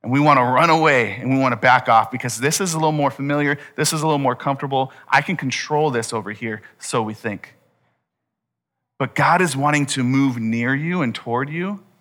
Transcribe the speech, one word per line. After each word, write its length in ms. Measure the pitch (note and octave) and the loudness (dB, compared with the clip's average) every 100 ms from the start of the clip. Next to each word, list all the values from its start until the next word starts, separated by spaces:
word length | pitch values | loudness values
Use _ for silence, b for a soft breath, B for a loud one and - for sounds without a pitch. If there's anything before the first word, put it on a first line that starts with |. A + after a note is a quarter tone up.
And 80 | - | 0
we 120 | C3+ | 2
wanna 240 | D3+ C#3 B2 | 6 6 4
run 240 | C3 E3 | 4 4
away 460 | D#3+ D#3+ C3+ G#2+ - | 4 4 4 2 -4
and 160 | B2 | -2
we 60 | C3+ | 0
wanna 200 | C3 A2+ | 0 2
back 320 | C3 B2+ - | 4 4 6
off 220 | A2+ A2 | 2 2
because 280 | B2 B2 A2 | -6 -8 -4
this 220 | C3+ - | -2 -2
is 120 | F#3+ | -4
a 40 | D#3+ | -2
little 160 | D#3 | -2
more 180 | D3+ C#3 | 0 -2
familiar, 460 | - C#3+ D3 D3 D3 B - | -2 -4 -2 0 -4 B -4
this 160 | D3+ | -4
is 100 | D#3 | -2
a 40 | D#3 | 0
little 140 | D3 | 0
more 180 | C3+ B2 | 0 -2
comfortable. 560 | C#3+ C3+ C#3 C3+ C3 B B | -4 -4 -4 -2 -4 B B
I 120 | C3+ | 0
can 140 | D3 F3+ | 0 -4
control 560 | C3 - - D3+ D3+ | -4 -6 -4 -2 0
this 220 | A#2+ A2+ | -2 -4
over 180 | A2+ G2 | -8 -8
here, 300 | G#2+ A#2 G#2+ B _ | -10 -8 -10 B _
so 240 | - B2 | -6 -4
we 120 | A2 | -4
think. 420 | A2 A2+ G2+ - _ _ _ _ _ _ _ _ _ _ _ _ _ _ _ | -6 -8 -10 -14 _ _ _ _ _ _ _ _ _ _ _ _ _ _ _
But 180 | B2+ - | -6 0
God 260 | C#3 F3 | 2 2
is 160 | F3+ C3+ | 2 0
wanting 280 | C#3+ D3 C#3+ | 0 0 0
to 160 | C3+ | -2
move 340 | B2 C3+ C#3 A#2 | 0 2 2 0
near 360 | A2+ A#2 A#2+ | -2 -2 -2
you 280 | C#3 D#3+ F3+ | -2 -2 -2
and 120 | B2+ | -2
toward 360 | G#2 A#2+ A#2+ C#3 | -4 -4 -4 -4
you. 340 | D#3+ F#3 G#3 _ _ | -6 -6 -8 _ _